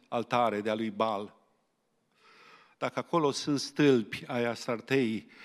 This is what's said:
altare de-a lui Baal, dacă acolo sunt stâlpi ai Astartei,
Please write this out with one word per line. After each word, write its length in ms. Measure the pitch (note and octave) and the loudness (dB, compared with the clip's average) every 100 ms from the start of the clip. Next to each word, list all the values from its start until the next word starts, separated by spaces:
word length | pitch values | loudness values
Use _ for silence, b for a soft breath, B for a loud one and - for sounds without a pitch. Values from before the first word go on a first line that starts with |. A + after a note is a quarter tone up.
| _ | _
altare 520 | A#2+ A2 B2 A#2+ G#2 | -6 -2 2 2 0
de-a 140 | G#2+ | -2
lui 160 | G#2+ A2 | -4 -4
Baal, 440 | G2+ A2 G#2 G#2 - _ _ _ _ _ _ _ b b b b b b b | -2 -2 -2 -8 -16 _ _ _ _ _ _ _ b b b b b b b
dacă 180 | C3 - | -4 -4
acolo 320 | B2 E3+ D3 | -2 2 2
sunt 300 | C3 - C#3+ | 0 -2 -2
stâlpi 680 | - - D3 B2+ G#2+ - - | -2 2 6 6 2 -8 -6
ai 180 | B2 | -2
Astartei, 800 | A#2+ A2+ - A#2 A2+ C3+ A#2+ G#2+ - B | -2 -4 -4 -6 0 2 2 -2 -8 B